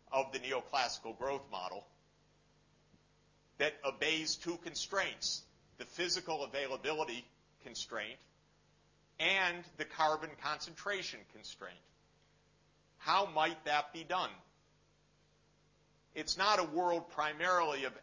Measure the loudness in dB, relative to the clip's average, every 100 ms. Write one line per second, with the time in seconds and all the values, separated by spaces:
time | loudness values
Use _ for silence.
0 | -2 0 0 -4 -2 -2 0 0 2 0
1 | -8 -4 -2 -4 -4 -6 -6 -8 -12 _
2 | _ _ _ _ _ _ _ _ _ -20
3 | _ _ _ _ _ 0 0 0 -4 0
4 | 0 0 -2 -4 -6 -6 -8 -8 -4 -2
5 | -2 -4 -6 -6 -10 _ _ -14 -12 -4
6 | -2 -2 -2 -4 -2 -4 -2 -2 -2 0
7 | -2 -4 -10 _ _ _ -12 -10 -6 -6
8 | -6 -10 -20 _ _ _ _ _ _ _
9 | _ 0 2 4 2 0 -8 -8 -6 4
10 | 4 4 -2 -6 -4 -4 -6 -8 -4 -4
11 | -4 -10 -14 -18 -16 -12 -12 -14 _ _
12 | _ _ _ _ _ _ _ _ _ _
13 | 4 4 4 4 4 2 2 2 2 -8
14 | -2 0 0 -4 -20 _ _ _ _ _
15 | _ _ _ _ _ _ _ _ _ _
16 | _ -8 -4 2 4 6 4 2 4 2
17 | 0 -2 -2 0 4 4 4 2 -2 -4